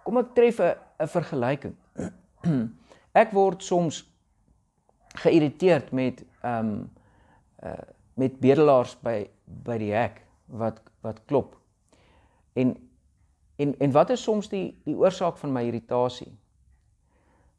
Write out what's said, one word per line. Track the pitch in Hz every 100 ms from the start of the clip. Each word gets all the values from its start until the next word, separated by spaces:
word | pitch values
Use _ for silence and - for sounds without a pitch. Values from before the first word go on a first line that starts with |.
kom | - 240
ek | 247
tref | 240 233 233
'n, | 175 - - -
'n | 156
vergelyking. | 175 151 143 120 143 98 - _ - - - _ _
<clears throat> | 170 139 113 - _ - _ -
Ek | 226
word | 196 190 180
soms | - 180 170 - - _ _ _ _ _ _ _ _ _ _ -
geïrriteerd | 170 160 151 - 185 156 -
met, | 131 131 - - _ 120
ehm, | 117 110 101 95 - _ _ _ _ _ _
eh, | - - - _ _
met | - 131 -
bedelaars | 127 139 151 131 120 -
by, | 120 110 101 _
by | - - - 117
die | 104
hek | 104 113 - _ _
wat, | - 117 113 - _ _
wat | 110 110 -
klop. | 135 - - _ _ _ _ _ _ _ _ _
En, | - 127 - - _ _ _ _ _ _ -
en, | 143 131
en | 139
wat | 139 170
is | 247
soms | - 214 202
die, | 196 185 -
die | -
oorsaak | 120 180 185 180 175
van | 147
my | 131 120
irritasie? | 117 - 123 123 - - - _ _ _ _ _ _ _ _ _ _ _